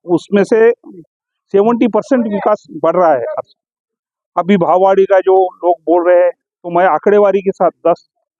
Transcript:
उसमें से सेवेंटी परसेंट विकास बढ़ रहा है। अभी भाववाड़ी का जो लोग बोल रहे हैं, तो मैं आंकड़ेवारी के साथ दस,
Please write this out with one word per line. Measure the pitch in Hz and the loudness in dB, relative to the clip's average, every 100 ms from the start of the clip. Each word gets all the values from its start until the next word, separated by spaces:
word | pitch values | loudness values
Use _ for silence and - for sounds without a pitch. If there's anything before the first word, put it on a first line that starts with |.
उसमें | 170 170 - 202 | -4 -4 -2 -2
से | 190 226 226 233 - 190 156 _ _ _ _ | 0 2 2 0 -10 -20 -20 _ _ _ _
सेवेंटी | 196 208 240 240 | 0 0 0 0
परसेंट | 214 - 262 220 | -2 -2 -2 -2
विकास | 202 - 208 - | -4 -2 -4 -6
बढ़ | 160 156 175 | -6 -2 0
रहा | 170 | 0
है। | 135 117 302 - _ _ _ _ _ _ _ _ - | 0 -4 -10 -14 _ _ _ _ _ _ _ _ -4
अभी | 175 196 | 0 2
भाववाड़ी | 160 175 190 196 | 2 2 2 2
का | 190 190 | 2 2
जो | 185 190 185 | 2 2 0
लोग | 180 175 175 | -4 -4 -4
बोल | - 175 175 | -2 0 2
रहे | 175 | 2
हैं, | 180 | 0
तो | - _ _ 175 | -4 _ _ -6
मैं | 170 | -2
आंकड़ेवारी | 185 151 - 208 202 196 | 0 0 0 2 2 -2
के | 190 | -4
साथ | - 175 | -4 -4
दस, | - 165 175 _ _ _ | -2 -4 -4 _ _ _